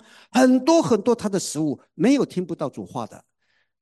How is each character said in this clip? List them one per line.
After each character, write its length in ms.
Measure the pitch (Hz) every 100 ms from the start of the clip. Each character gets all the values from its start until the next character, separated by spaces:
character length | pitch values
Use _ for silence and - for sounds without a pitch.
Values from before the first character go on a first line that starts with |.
| _ - _
很 340 | 240 262 254
多 160 | 254 330
很 220 | 226 220
多 140 | 202 233
他 120 | 208
的 120 | 190
食 180 | - 147
物 240 | 156 127 _ -
没 180 | 190
有 100 | 277
听 220 | 214 - 180
不 100 | 165
到 140 | 139
主 160 | - 92
话 200 | 127 110
的， 180 | - _ _ _ _ _ _